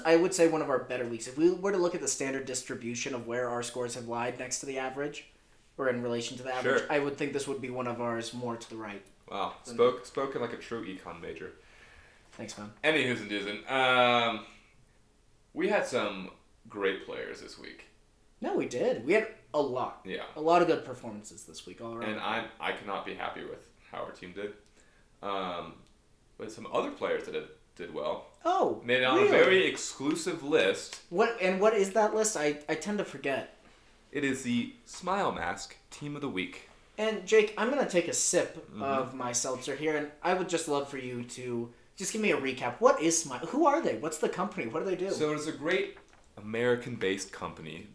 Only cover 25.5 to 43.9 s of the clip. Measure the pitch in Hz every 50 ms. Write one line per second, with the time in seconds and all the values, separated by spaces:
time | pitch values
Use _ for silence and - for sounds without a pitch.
25.5 | 87 85 80 82 - - - - _ _ _ _ _ _ _ _ _ - 110 107
26.5 | - 110 107 - - 117 - - - - 104 87 82 78 - 78 78 78 - -
27.5 | - - _ _ _ - - - 76 73 73 78 - - - - - - - 339
28.5 | 370 381 302 - - - - 120 127 127 127 127 - 381 - - - 151 170 185
29.5 | 190 190 160 143 - - - - - - 135 151 165 165 - 185 156 - 135 147
30.5 | 156 135 95 98 101 - - - - - - - 170 190 233 233 226 - 185 185
31.5 | 190 190 208 220 226 202 190 190 - 220 214 214 220 220 214 214 - 151 151 151
32.5 | 147 - - - 156 156 - 202 208 202 175 - - 135 - 139 135 117 101 -
33.5 | - - - - - - - - - _ _ - - 143 143 139 135 127 127 120
34.5 | 120 120 - - - - - - - - 180 180 190 202 175 127 92 82 85 87
35.5 | 101 - - - - - _ - - - 147 147 147 143 - - - 92 180 -
36.5 | - - - - - - - - - - 214 220 214 185 180 - 220 220 208 214
37.5 | - 190 214 247 294 277 202 - - 175 170 143 - - - - 185 160 131 -
38.5 | - 165 - - 135 107 135 135 135 135 127 120 135 131 123 120 120 - - 135
39.5 | 127 120 - 147 127 135 151 156 151 147 147 147 - - - 175 185 185 180 -
40.5 | 170 151 - 156 143 139 139 - 143 127 123 123 123 120 120 123 - 127 127 123
41.5 | 120 117 117 120 - - - - - - 190 - - 220 214 190 151 139 135 131
42.5 | 123 - 131 147 - - 226 277 - - 156 165 160 - - 143 123 127 160 170
43.5 | 247 294 339 294 269 - 233 165